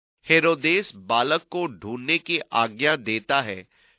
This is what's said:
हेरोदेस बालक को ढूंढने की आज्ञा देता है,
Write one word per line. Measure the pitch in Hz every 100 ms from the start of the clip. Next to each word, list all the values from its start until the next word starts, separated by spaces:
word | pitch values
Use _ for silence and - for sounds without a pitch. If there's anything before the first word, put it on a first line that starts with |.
| _ _ -
हेरोदेस | 160 165 156 156 185 196 101
बालक | 92 117 135 160 -
को | 175 170
ढूंढने | 95 101 123 131 165
की | 165 170
आज्ञा | - 113 113 110 143 156
देता | 113 110 104 139
है, | 113 95 95 _ _